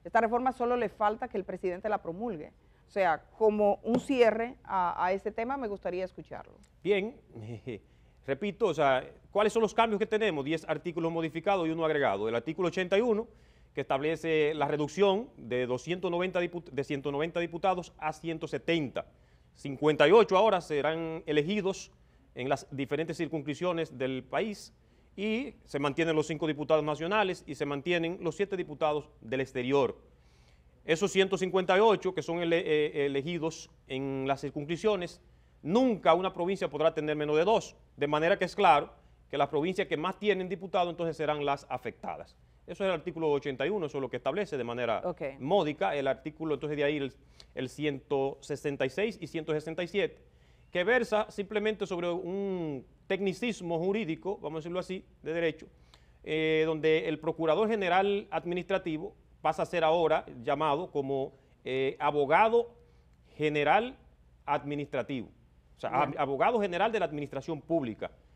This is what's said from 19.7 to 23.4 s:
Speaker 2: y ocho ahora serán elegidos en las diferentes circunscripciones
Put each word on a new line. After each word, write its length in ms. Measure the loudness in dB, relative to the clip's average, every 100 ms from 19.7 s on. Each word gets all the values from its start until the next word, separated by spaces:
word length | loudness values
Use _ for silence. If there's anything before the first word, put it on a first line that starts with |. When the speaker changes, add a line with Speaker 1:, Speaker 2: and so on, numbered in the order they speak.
| 0 2 6 8
Speaker 2:
y 60 |
ocho 260 | 8 8 6
ahora 220 | 4 2
serán 640 | 0 0 0 -2 -4 -6 0
elegidos 680 | 2 2 0 -2 -4 -10 _ _ _ _ -6
en 140 | -2
las 180 | -2 -4
diferentes 440 | -8 -4 -2 -4 -4
circunscripciones 840 | -4 -4